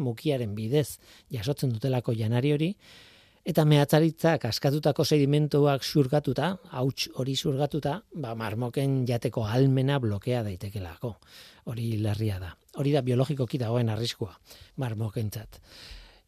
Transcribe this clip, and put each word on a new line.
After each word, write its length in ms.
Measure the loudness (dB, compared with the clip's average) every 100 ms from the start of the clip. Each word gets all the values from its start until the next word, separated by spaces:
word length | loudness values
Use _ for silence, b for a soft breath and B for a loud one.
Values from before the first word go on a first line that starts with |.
mukiaren 500 | -2 -2 -2 -2 -2 -4
bidez 400 | 0 0 0 -6 B B -12
jasotzen 420 | -6 -4 -2 -2
dutelako 400 | -2 0 0 0 -2
janari 340 | 0 2 2
hori, 180 | 0 -2 -4 B B B B B B -2
eta 180 | 2
mehatzaritzak 800 | 6 6 6 4 4 2 2 2 -2
askatutako 560 | -2 0 2 2 2 2
sedimentuak 800 | 4 4 2 4 4 4 2 2
xurgatuta, 680 | 2 4 2 0 0 -2 -4 -8
hauts 400 | -4 -2 -2 -6
hori 240 | -6 -4 -2
xurgatuta, 600 | -2 0 -2 -2 -4 -6 -8
ba, 220 | -10 -8
marmoken 720 | -6 -4 -4 -2 0 0 2 0
jateko 400 | 0 -2 -2 0
ahalmena 540 | 4 4 4 2 0
blokea 400 | 0 -2 -2 -4
daitekelako. 720 | -4 -8 -10 -10 -10 -10 -10 -10 B B B B -10
Hori 220 | -6 -4 -2
larria 380 | -2 0 -2 -4
da. 140 | -8 -14 _
Hori 180 | -4 0
da 80 | 2 2
biologikoki 560 | 2 2 0 -2 -2
dagoen 260 | 0 0 0
arriskua, 460 | -2 -4 -6 -10 -12 B B B -8
marmokentzat. 840 | -6 -4 -6 -4 -6 -6 -14 -20 B B B B B B